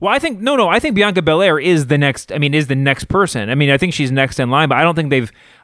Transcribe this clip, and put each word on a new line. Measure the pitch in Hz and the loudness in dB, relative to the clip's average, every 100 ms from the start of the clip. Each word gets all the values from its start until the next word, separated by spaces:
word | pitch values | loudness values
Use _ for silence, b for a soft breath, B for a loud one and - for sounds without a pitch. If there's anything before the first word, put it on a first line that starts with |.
Well, | 190 | -2
I | 269 | -2
think, | - 196 | -2 -4
no, | 240 277 | -2 0
no, | 185 | 2
I | 220 | 2
think | 302 196 | 0 0
Bianca | 208 185 | 0 0
Belair | 156 156 190 156 | 0 2 2 2
is | 165 165 131 | 2 0 2
the | 147 | 2
next, | 143 - - | 2 -2 -8
I | 117 | -4
mean, | 147 | 0
is | 151 139 | 0 0
the | |
next | 135 139 131 | 0 0 -2
person. | - 190 190 120 101 | -2 -2 -2 -2 -4
I | |
mean, | 135 143 | 0 2
I | 139 | 2
think | 180 | 0
she's | - 131 | -2 -2
next | 135 135 - | 0 -2 -2
in | 123 | -2
line, | 139 156 | 0 0
but | - | 2
I | |
don't | 170 165 | 0 0
think | 147 | 0
they've, | 135 113 b b b | -2 -2 b b b